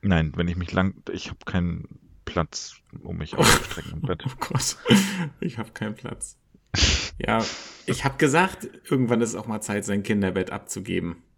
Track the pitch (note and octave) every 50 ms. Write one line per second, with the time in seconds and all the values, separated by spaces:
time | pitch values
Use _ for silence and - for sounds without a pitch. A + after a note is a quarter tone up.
0 | - G2+ F#2 E2 D#2+ D2+ C2 - F2 F2 F2 E2+ F2 E2+ - F#2 F#2 F#2+ - -
1 | - - - F2 - - - - - - - F#2 F2 F2 E2+ E2 - - - -
2 | _ - - - _ - - F2+ D#2+ - - - - - - - _ _ - -
3 | - E2+ F2 E2+ D#2+ D#2+ - - - A2+ - - - - - - D#2 - - D#2+
4 | - - F#2 - - C3+ - - - - - C#3 - - - - - B4 A#3 G3+
5 | G3 G3 F#3+ F#3+ E3+ D3 - - - F3 - A#2 A2+ - - - A2 G#2+ G#2 -
6 | - - - - - - - _ _ _ _ - _ _ - - - - - -
7 | - - - - - - A2 A2+ A2 G#2 - - - - - - - - - -
8 | - C#3 B2+ - D#3+ D3 C3 E3 F#3 F#3+ - - - - - - _ - - C3
9 | B2+ A2+ A#2+ A2+ A#2 G#2+ G2+ F#2+ G#2+ A#2 A2 G#2+ - - G#2 G#2 G2+ - G2+ G2+
10 | G2 - A2+ G#2 G2 F#2+ F2 F#2+ F#2 - - G#2 - - - - F#2 F#2+ F#2 F2+
11 | E2+ F2 E2+ - _ _ _